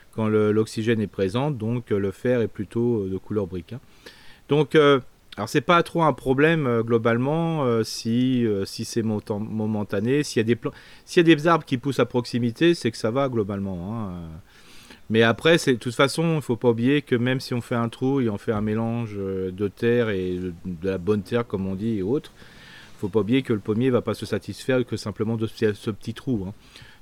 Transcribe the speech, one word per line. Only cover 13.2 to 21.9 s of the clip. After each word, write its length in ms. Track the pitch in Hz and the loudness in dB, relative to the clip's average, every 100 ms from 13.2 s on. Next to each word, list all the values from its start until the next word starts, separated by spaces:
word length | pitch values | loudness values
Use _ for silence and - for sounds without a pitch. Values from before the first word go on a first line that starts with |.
| 139 | -2
globalement, 640 | 117 101 101 98 90 92 | -2 -2 -4 -6 -6 -8
hein, 160 | 117 101 | -8 -8
euh. 160 | 90 82 82 - - - - - - - | -10 -12 -14 -20 -20 -20 -20 -20 -20 -2
Mais 120 | 110 | 4
après, 340 | 113 110 160 170 | 4 4 4 4
c'est, 160 | - | 4
de 40 | 120 | 0
toute 180 | 123 113 | -2 0
façon, 400 | 139 - 165 156 | 0 2 0 0
il 60 | |
faut 140 | - 117 | -2 0
pas 140 | 123 | 2
oublier 320 | 117 123 147 | 2 2 2
que 140 | - 123 | 2 0
même 240 | 123 131 | 2 0
si 160 | - 123 | -2 -6
on 60 | |
fait 120 | - 120 | -2 -2
un 140 | 117 | -2
trou 320 | - 131 139 | -2 -2 0
et 80 | 117 | 0
on 80 | 101 | -2
fait 140 | - | -2
un 100 | 107 | -2
mélange, 540 | 107 110 113 117 110 101 | -2 -2 -2 -4 -6 -6
euh, 320 | 95 95 92 | -6 -4 -4
de 160 | 92 101 | -4 -4
terre 420 | - 117 120 110 | 0 2 2 2
et 260 | 98 92 90 | -2 -2 -4
de, 180 | 92 85 92 | -6 -8 -10
de 240 | 85 95 | -6 -4
la 80 | 95 | -2
bonne 240 | 87 107 | 0 0
terre, 240 | 90 120 120 | 0 -4 -2
comme 200 | 98 95 | -4 -4
on 80 | 92 | -4
dit, 220 | 110 | -4